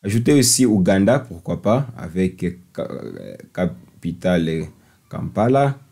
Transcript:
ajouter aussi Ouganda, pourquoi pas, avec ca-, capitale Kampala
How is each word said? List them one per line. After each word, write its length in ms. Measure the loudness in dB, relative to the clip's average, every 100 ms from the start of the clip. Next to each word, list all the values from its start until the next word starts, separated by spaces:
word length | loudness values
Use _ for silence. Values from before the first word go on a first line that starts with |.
ajouter 300 | -2 0 4
aussi 340 | 4 4 4 4
Ouganda, 540 | 4 4 4 4 2
pourquoi 420 | -2 -14 -8 -4
pas, 240 | 0 0 -2 -8
avec 480 | -10 -2 -2 -2 -8 -8 -16
ca-, 140 | -10 -10 -10 -12 -14 -16 -18 -16
capitale 1120 | -4 -4 -4 -20 -10 -8 -4 0 0 0 -2 -6 -12 _ _ _
Kampala 680 | -10 -8 -2 2 2 2 -2 -12